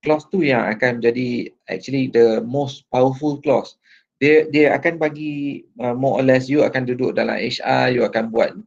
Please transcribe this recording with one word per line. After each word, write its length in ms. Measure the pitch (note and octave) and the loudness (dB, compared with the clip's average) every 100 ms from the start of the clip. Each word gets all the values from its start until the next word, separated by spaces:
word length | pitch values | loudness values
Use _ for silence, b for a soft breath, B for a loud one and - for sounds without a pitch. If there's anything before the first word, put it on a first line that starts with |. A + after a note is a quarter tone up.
| D3+ | -2
Clause 240 | D3+ - | -2 -2
tu 160 | G3 D3+ | -2 0
yang 160 | B2 | 0
akan 400 | G2+ G#2+ B2+ A#2+ | 0 0 -2 0
jadi 480 | A2+ A#2+ B2+ A#2+ D#2+ _ - | 0 0 -4 -6 -8 _ -12
actually 400 | F#2 - C3+ C3 | -12 -6 -4 0
the 320 | A#2 A#2 A2 A2+ | 4 4 2 -2
most 400 | C3+ C#3 - _ | -4 -6 -8 _
powerful 480 | B2+ C3 C3 D3+ C#3+ | 0 2 0 -4 -4
clause. 320 | D3 B2 - _ b b b _ | 0 0 0 _ b b b _
Dia, 320 | C#3 D#3 D#3 | 4 4 4
dia 240 | D3 D3 | 4 4
akan 240 | C#3 E3+ E3 | 4 0 0
bagi, 720 | D#3 D3 D3+ D3 C#3+ C3+ - - | -4 -4 -8 -6 -6 -8 -14 -8
uh, 160 | B2 | -6
more 240 | A#2+ C3+ B2+ | -2 -2 0
or 80 | |
less 240 | C3 C3 C3 | 4 2 2
you 160 | C#3+ | 2
akan 240 | C3 C3 B2 | 2 0 -4
duduk 320 | B2 B2+ - | -2 -2 -2
dalam 160 | A2+ A2 | -2 -2
H 240 | A#2 B2 | -4 -6
R, 320 | - C3 B2+ | -2 0 2
you 80 | B2 | 0
akan 320 | A#2 A#2 A2+ | 0 -2 -2
buat 160 | A2+ G2 - | 0 -2 -2